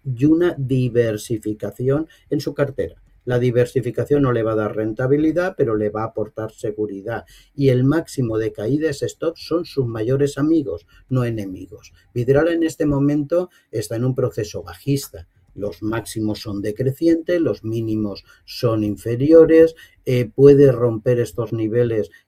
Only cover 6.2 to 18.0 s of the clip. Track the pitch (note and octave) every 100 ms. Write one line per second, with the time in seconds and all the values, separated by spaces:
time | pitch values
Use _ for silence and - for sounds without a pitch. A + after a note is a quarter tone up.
6.2 | G#2+ - A2 - A2+ G#2+ G#2+ G2 G2+ A2+
7.2 | - - _ - C#3 B2+ C3+ D#3 D#3+ -
8.2 | A#2+ A2 A2 G#2+ G#2+ C#3+ D#3 C#3 - -
9.2 | D#3+ E3 - E3 E3 - B2 A2+ A2 C3+
10.2 | C#3+ C#3+ D3+ E3 C#3 F2 - _ - B2+
11.2 | A#2+ A2+ G2 F#2 F#2 - - _ _ B2
12.2 | A#2 C3+ E3 E3+ D#3+ D#3 D3+ C#3 C#3+ D3+
13.2 | C#3 E3+ F3+ _ _ - G#2+ A#2 B2+ B2+
14.2 | B2 - G#2+ G2+ E2+ E2+ - C#3 - F2
15.2 | - _ _ - G2+ - G#2+ A2+ G#2+ A2
16.2 | G#2+ G#2 A2 G2+ G#2 G#2 B2+ C3 E3 E3
17.2 | - F3 C#3+ G2+ A2 A#2 A2+ G#2+